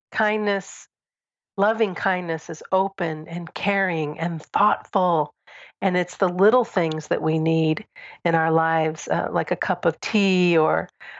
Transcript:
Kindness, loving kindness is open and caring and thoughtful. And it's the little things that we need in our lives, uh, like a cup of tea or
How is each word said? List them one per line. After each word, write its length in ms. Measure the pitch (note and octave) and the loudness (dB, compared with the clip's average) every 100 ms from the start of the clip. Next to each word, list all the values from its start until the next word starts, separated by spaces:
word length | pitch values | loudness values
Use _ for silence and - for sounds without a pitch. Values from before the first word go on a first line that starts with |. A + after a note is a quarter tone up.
| _ | _
Kindness, 760 | - G#3+ G#3+ G#3 G3 - - - _ _ _ _ _ _ - | -2 0 0 0 -2 -6 -16 -20 _ _ _ _ _ _ 0
loving 380 | G3+ A3 G#3 F3+ | 0 2 0 0
kindness 540 | G3 F3+ F3 D#3+ - | -2 -2 -2 -6 -8
is 140 | E3 - | -14 -2
open 560 | F#3 G3 - E3+ D#3 D#3+ | -2 0 -4 -4 -6 -8
and 260 | E3+ E3+ | -10 -10
caring 680 | - - G3 F#3+ E3 D3 D#3 | -6 -2 0 0 -2 -4 -4
and 220 | E3+ D#3+ | -6 -6
thoughtful. 920 | - - G#3 - - G3 F3+ E3 D3+ _ - - - _ | -4 0 2 0 -2 0 2 2 -2 _ -20 -20 -20 _
And 140 | G3 F3+ | 0 0
it's 220 | F3 - | -2 0
the 100 | F#3 | 0
little 380 | F3 G3+ B3+ A3+ | 4 4 4 2
things 420 | F#3+ E3 D#3 - | 0 0 -2 -4
that 140 | - | -2
we 180 | D#3+ D#3+ | 0 0
need 460 | D#3+ D#3+ D#3 D#3 - - - - E3+ | 2 2 2 0 -6 -20 -20 -6 0
in 100 | E3 | 2
our 160 | D#3+ | 2
lives, 560 | D#3+ D#3+ D#3+ D#3 D#3+ - | 2 2 0 0 -4 -4
uh, 220 | E3+ - | -2 0
like 200 | F3 E3 | -2 -2
a 40 | F3+ | -4
cup 300 | - F3+ E3+ | -2 0 -2
of 140 | - | -2
tea 560 | - G#3+ G3 F#3 F3+ E3+ | -2 0 2 4 4 4
or 320 | D#3 D#3+ F3+ _ - | 2 0 -4 _ -20